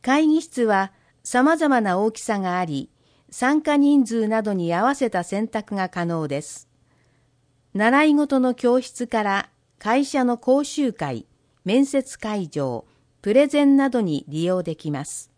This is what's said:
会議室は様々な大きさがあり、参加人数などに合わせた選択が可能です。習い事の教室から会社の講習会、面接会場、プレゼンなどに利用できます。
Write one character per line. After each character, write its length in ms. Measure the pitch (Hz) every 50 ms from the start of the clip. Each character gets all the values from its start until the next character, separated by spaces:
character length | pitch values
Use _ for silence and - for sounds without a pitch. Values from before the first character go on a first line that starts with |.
会 280 | - 247 269 294 320 311
議 120 | 302 320
室 220 | 320 - - 254
は 300 | 240 220 208 190 196 190 _ _ _ _ _ _
様 340 | _ - - 247 254 302 330
々 260 | 311 320 294 269 240
な 160 | 220 196 180 185
大 140 | 208 226
き 80 | 220 -
さ 180 | - - 214 202
が 200 | 190 180 180 180
あ 60 | 180
り、 260 | 165 147 135 - - _ _ _ _ _ _ _ _
参 300 | - - 247 254 294 302
加 160 | 302 311 294
人 300 | 285 285 285 294 285 262
数 220 | 208 226 233 220 214
な 140 | 220 220
ど 120 | 214 214 202
に 180 | 185 175 170
合 120 | 170 175 208
わ 100 | 262 285
せ 160 | - 269 233
た 140 | 214 185 170
選 240 | - - 196 220 220
択 260 | - 220 208 - 202
が 140 | 196 185 180
可 160 | - 180 170
能 220 | 170 170 165 156 143
で 120 | 139 143
す。 280 | 156 - - - - _ _ _ _ _ _ _ _ _ _ _ _ _ _ _ _ _ _ _ _ _ _
習 300 | 190 208 226 254 285 302
い 100 | 311 294
事 260 | 294 294 285 277 262
の 140 | 254 254 247
教 260 | 247 - 240 240 254
室 260 | 247 - - - 247
か 160 | 233 - 220
ら 280 | 208 202 196 196 - _ _ _ _ _ _ _
会 280 | - 208 233 269 285
社 180 | - - 277 254
の 140 | 247 240 233
講 260 | - - 262 277 294
習 280 | - - 302 285 247 208
会、 320 | - 160 143 127 113 - _ _ _ _ _ _ _ _
面 200 | 180 202 262 277
接 340 | 269 - 277 262 - - -
会 300 | - 220 214 202 185 147
場、 380 | - 151 139 131 123 113 - _ _ _ _ _ _ _
プ 140 | - 202 214
レ 140 | 262 294 277
ゼ 160 | 302 294 285
ン 120 | 277 277
な 140 | 277 269 269
ど 100 | 247 240
に 240 | 214 175 151 135 - -
利 160 | 139 156 165
用 180 | 175 185 185
で 140 | 170 170 160
き 140 | _ - 156
ま 140 | 147 135 147
す。 260 | - - - - _ _